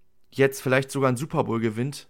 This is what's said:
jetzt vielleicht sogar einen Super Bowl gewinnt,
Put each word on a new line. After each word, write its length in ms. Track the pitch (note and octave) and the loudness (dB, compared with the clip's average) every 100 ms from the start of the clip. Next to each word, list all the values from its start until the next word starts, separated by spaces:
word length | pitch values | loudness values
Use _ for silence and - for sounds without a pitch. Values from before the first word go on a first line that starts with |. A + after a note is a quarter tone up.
| - _ - | -20 _ -10
jetzt 320 | - C3+ - | 2 2 2
vielleicht 280 | C3 C3 C3+ | 0 0 0
sogar 180 | C#3 C3 | 0 0
einen 100 | B2 | 0
Super 260 | D#3 D#3 | -2 -2
Bowl 160 | G#2+ A2+ | 0 0
gewinnt, 480 | A2+ A2 C3 - | 0 -2 -6 -6